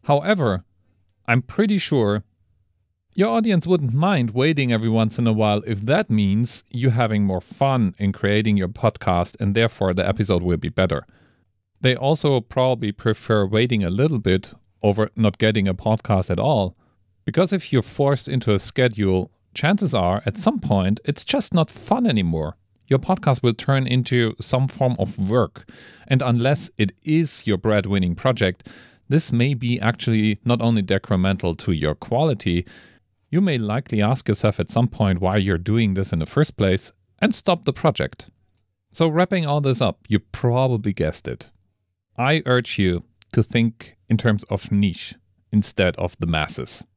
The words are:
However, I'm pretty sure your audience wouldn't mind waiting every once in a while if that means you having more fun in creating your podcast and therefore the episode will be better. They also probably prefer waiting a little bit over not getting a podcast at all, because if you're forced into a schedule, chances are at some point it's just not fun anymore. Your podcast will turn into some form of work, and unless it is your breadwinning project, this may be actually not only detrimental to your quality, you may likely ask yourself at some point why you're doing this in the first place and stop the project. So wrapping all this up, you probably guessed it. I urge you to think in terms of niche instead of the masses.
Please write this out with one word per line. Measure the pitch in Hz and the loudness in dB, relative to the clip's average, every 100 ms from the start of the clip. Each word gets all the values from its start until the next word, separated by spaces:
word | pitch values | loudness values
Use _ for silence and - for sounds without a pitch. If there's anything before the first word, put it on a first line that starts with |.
However, | - 143 160 208 127 92 - _ _ _ _ _ - | 0 0 2 0 2 0 -6 _ _ _ _ _ 0
I'm | 117 | 0
pretty | - - 214 202 | 0 -2 0 0
sure | - 143 104 104 - _ _ _ _ _ _ _ _ | 0 2 2 0 -4 _ _ _ _ _ _ _ _
your | - 202 | -2 0
audience | 226 226 185 165 | 2 2 0 2
wouldn't | 180 135 | 0 0
mind | 123 180 185 120 | 0 2 2 0
waiting | 113 143 151 127 | 2 2 2 0
every | 113 113 | 0 2
once | 113 110 - | 2 2 0
in | 120 | 0
a | |
while | 107 107 104 107 | 2 2 0 -2
if | 104 | -6
that | 110 160 214 | 0 0 2
means | 107 101 101 120 - - | 2 2 2 -2 -6 -10
you | 123 131 | -2 0
having | 117 120 104 101 | 2 0 2 0
more | 92 | -2
fun | - - 139 131 101 - | -6 -2 0 2 0 0
in | 101 | -4
creating | 95 98 104 110 101 | 0 0 2 2 0
your | 92 | 0
podcast | - 113 - - 87 87 - | 0 -2 0 0 0 0 -2
and | 101 | -2
therefore | 101 113 - 95 | 0 0 0 -2
the | 90 90 | 0 -2
episode | 95 104 90 | -2 0 0
will | 90 82 | 2 -2
be | - | -2
better. | - 92 71 - _ _ _ _ _ _ _ | 0 0 0 -6 _ _ _ _ _ _ _
They | 127 | -2
also | 127 135 156 151 135 | 0 0 0 2 0
probably | 110 - 127 120 110 | -2 0 0 0 -4
prefer | 101 - 107 - 110 98 | -2 -2 -2 0 0 2
waiting | 110 123 117 | 2 2 0
a | 90 | 0
little | 98 151 135 | 0 0 0
bit | 101 92 - - _ _ | 2 0 -2 -20 _ _
over | 104 101 107 - | 0 0 -2 0
not | 107 92 | 0 2
getting | 110 110 98 | 0 2 0
a | |
podcast | 90 110 110 - 98 95 | 0 -2 -2 0 0 0
at | 90 | -2
all, | 117 131 92 - _ _ _ _ - | 0 0 -2 -6 _ _ _ _ -4
because | - 180 | 0 0
if | 196 - | -2 0
you're | 131 | -2
forced | - - 139 143 - | -2 -2 0 0 -2
into | 135 113 | -4 0
a | 101 | 0
schedule, | - - 127 104 98 92 90 _ _ | 0 0 0 2 0 0 -2 _ _
chances | - 147 196 185 | -4 0 0 0
are | 117 87 101 - | 0 0 0 -2
at | - | -2
some | 202 262 | -2 -2
point | 147 98 95 107 | 0 2 2 0
it's | - 143 - | -2 -6 -2
just | 294 - | -2 0
not | 175 160 | 0 -2
fun | - - 233 240 | -4 -2 0 2
anymore. | 113 87 80 78 - _ _ _ | 2 0 -2 -4 -10 _ _ _
Your | 135 | -2
podcast | - 185 - 131 | 0 0 0 2
will | 123 113 | 0 0
turn | - 139 127 | 0 0 2
into | 123 123 123 113 - | 0 2 0 0 -2
some | - 127 131 | -2 0 -2
form | - 127 123 | 0 -2 0
of | 104 - 95 | -4 -4 0
work, | 120 104 - - - - - - | 0 0 -4 -20 -20 -20 -20 -2
and | 131 | 0
unless | 127 120 123 147 - - | 2 2 2 0 -4 -2
it | 202 - | -2 -2
is | - 156 160 - - | -2 0 0 -4 -2
your | 98 | -2
breadwinning | 107 104 95 101 92 82 | 0 0 0 0 0 0
project, | 131 123 95 87 - - - _ _ | -2 0 0 -2 -14 -20 -20 _ _
this | 143 - | -2 0
may | 120 127 | 0 0
be | 131 120 120 | 0 -2 0
actually | 110 117 - 113 107 101 | -2 -2 0 2 2 0
not | - 120 | 0 0
only | 117 113 | 2 2
detrimental | 95 98 - 95 95 95 90 82 | 2 -2 0 0 2 0 -2 -4
to | - | -2
your | 82 76 73 | 0 0 -4
quality, | - 120 160 113 - 87 - - - _ _ _ _ | -4 0 0 0 0 -2 -2 -14 -20 _ _ _ _
you | 156 | 0
may | 196 135 | 0 0
likely | 107 117 - 107 | -2 -4 -2 0
ask | 104 131 - | 0 0 -2
yourself | 104 107 - | 0 0 0
at | - | -2
some | - 127 | 0 0
point | - 101 90 | 0 0 2
why | 92 104 | 0 0
you're | 98 85 | 0 0
doing | 87 113 110 | 0 0 2
this | 95 95 | 0 -2
in | 85 | -2
the | 76 | -2
first | - 151 - | 0 0 0
place | 98 95 - _ _ _ | 0 0 -4 _ _ _
and | 226 | -2
stop | - - 175 - | 0 0 -2 -2
the | |
project. | 139 160 - - - - _ _ _ _ _ _ | 0 0 0 -6 -8 -20 _ _ _ _ _ _
So | - 165 | 0 0
wrapping | 156 180 190 151 | 2 0 0 0
all | 147 | 0
this | 139 123 | 0 0
up, | 113 - _ | 0 -2 _
you | 104 | -2
probably | _ - 123 123 131 117 104 | _ -4 -2 0 0 0 -2
guessed | 95 78 - - | -2 -4 -4 -10
it. | 62 - _ _ _ _ _ _ - | -12 -14 _ _ _ _ _ _ -4
I | 127 156 - | 0 0 0
urge | 123 - - | 0 0 0
you | 92 87 - _ - | 0 0 -6 _ -4
to | - | -2
think | - 120 117 - - _ _ | 0 2 0 -2 -20 _ _
in | 208 | 0
terms | 123 104 - | 2 0 -2
of | 101 - | -6 -2
niche | 101 101 82 - - _ _ _ | 0 0 -2 -12 -18 _ _ _
instead | 104 - - 90 - | -2 -2 0 0 0
of | 90 - | -6 -4
the | 85 | -2
masses. | 80 76 - 62 - - | -2 -2 -6 -10 -12 -14